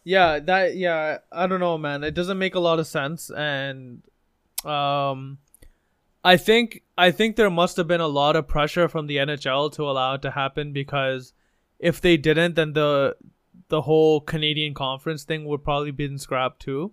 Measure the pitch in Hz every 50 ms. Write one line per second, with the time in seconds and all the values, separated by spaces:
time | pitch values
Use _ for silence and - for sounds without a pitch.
0 | _ - 185 190 180 165 151 151 147 165 185 190 190 175 135 180 185 175 165 156
1 | 156 156 143 - - _ - 165 185 190 190 185 180 175 170 156 156 147 143 143
2 | 147 156 156 170 175 180 196 185 190 185 180 185 175 170 165 165 160 - - 160
3 | 139 139 165 160 - - - - 151 151 143 135 135 139 135 131 131 123 120 110
4 | - _ _ _ _ _ _ _ _ _ _ - - 156 151 143 143 143 143 143
5 | 139 139 135 131 135 135 139 139 _ _ _ _ - - _ _ _ _ _ _
6 | _ _ _ _ - 180 180 175 - - 220 233 240 226 - - - _ _ -
7 | 180 180 175 - 214 226 214 - 220 202 175 165 175 180 - - 175 160 175 170
8 | 170 156 143 139 143 147 156 160 151 143 143 143 147 151 - 175 170 156 - 165
9 | 151 147 147 139 139 147 147 139 - 139 131 139 147 151 143 - 151 143 135 135
10 | 127 131 135 135 - 139 135 147 139 135 - 151 147 147 143 143 135 143 143 139
11 | 135 135 131 131 127 - _ _ _ _ _ _ _ _ _ _ - 170 - -
12 | - 180 170 160 135 156 156 160 170 175 165 165 160 151 143 151 151 147 143 139
13 | 139 131 - - - - _ _ _ _ _ - - _ - 151 - 135 156 156
14 | 156 156 156 147 147 - 160 156 151 151 151 151 151 151 139 - 139 131 135 135
15 | - 160 160 143 - - 160 156 151 147 147 139 143 151 147 143 147 147 139 131
16 | 147 139 139 139 - - 135 127 131 127 - _ - - 135 135 165 208